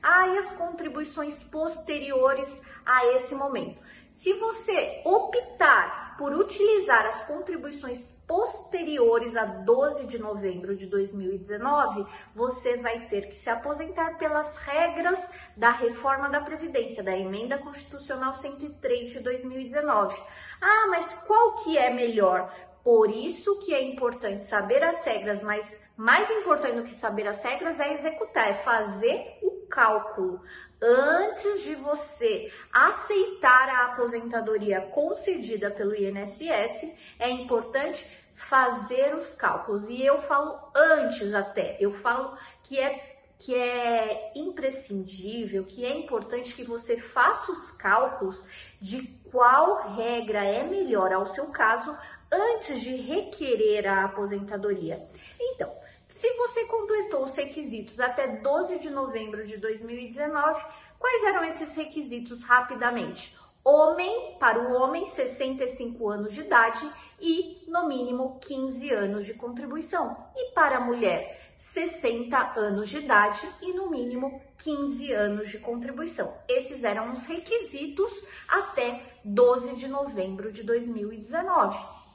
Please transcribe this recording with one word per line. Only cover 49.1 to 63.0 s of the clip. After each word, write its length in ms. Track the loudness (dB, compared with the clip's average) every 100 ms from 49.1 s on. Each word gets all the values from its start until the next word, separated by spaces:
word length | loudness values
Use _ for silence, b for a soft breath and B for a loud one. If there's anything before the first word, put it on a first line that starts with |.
| -18 -2
qual 640 | 6 8 10 6 4 -2 -4
regra 500 | -2 -2 -2 0 0
é 180 | 0
melhor 480 | -2 -2 0 2 4
ao 140 | 2 -2
seu 220 | -6 -8
caso 460 | 2 4 4 -2 -10 B B _
antes 520 | 2 2 0 -2 -8
de 120 | -6 -8
requerer 880 | -4 -4 -4 -8 -2 2 4 2 2
a 160 | 0
aposentadoria. 1040 | 0 -2 -4 -4 -6 -4 -2 -4 -4 -8 -12 B B -8
Então, 340 | -6 -4 -8 -10 B B _
se 200 | -4 -2 0
você 300 | 0 0 -2
completou 580 | -4 0 -2 0 -2
os 100 | -2
requisitos 680 | -4 -6 -8 -8 -10 -10 -4
até 260 | -2 0 -4
doze 520 | -2 0 0 0 -6
de 100 | -6
novembro 580 | -6 -6 -6 -8 -10 -10
de 80 | -8
dois 260 | -6 -6
mil 160 | -8 -12
e 120 | -12
dezenove, 520 | -6 -4 2 2 0 -6 B B _
quais 240 | 0 2
eram 220 | 2 2 -2
esses 280 | -6 -8 -8
requisitos 680 | -8 -8 -8 -10 -10 -14
rapidamente? 880 | 4 4 4 -2 0 0